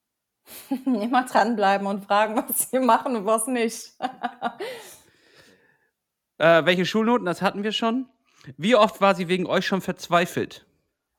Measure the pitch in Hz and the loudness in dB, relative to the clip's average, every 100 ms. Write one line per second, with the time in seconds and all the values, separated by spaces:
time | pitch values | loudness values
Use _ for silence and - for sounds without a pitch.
0 | _ _ _ _ _ - - 262 262 233 | _ _ _ _ _ -20 -8 -6 0 0
1 | 226 247 - 226 208 220 196 196 196 202 | 2 0 2 2 2 2 2 2 -2 -6
2 | - 208 220 220 294 - - 254 254 233 | 0 2 2 -2 -4 -4 -2 0 4 2
3 | 294 233 196 220 240 247 226 - - - | 2 -4 0 -2 0 -2 -2 -4 -16 -10
4 | 254 - 247 - 226 - 453 466 427 - | -10 -8 -12 -8 -10 -8 -12 -12 -18 -20
5 | _ _ _ _ - _ _ _ _ _ | _ _ _ _ -20 _ _ _ _ _
6 | _ _ _ - 160 165 151 185 175 220 | _ _ _ 2 4 6 4 0 0 0
7 | 220 240 180 165 185 196 208 208 233 240 | 2 0 -2 -2 -2 -2 -6 -4 -2 -4
8 | 262 _ _ _ - 135 185 240 214 - | -6 _ _ _ -20 -6 2 4 4 4
9 | 196 180 170 185 170 170 - 190 185 - | 2 2 0 -2 0 -2 0 -4 -4 -10
10 | - 170 180 135 - - _ _ _ _ | 0 0 0 -4 -6 -10 _ _ _ _
11 | _ | _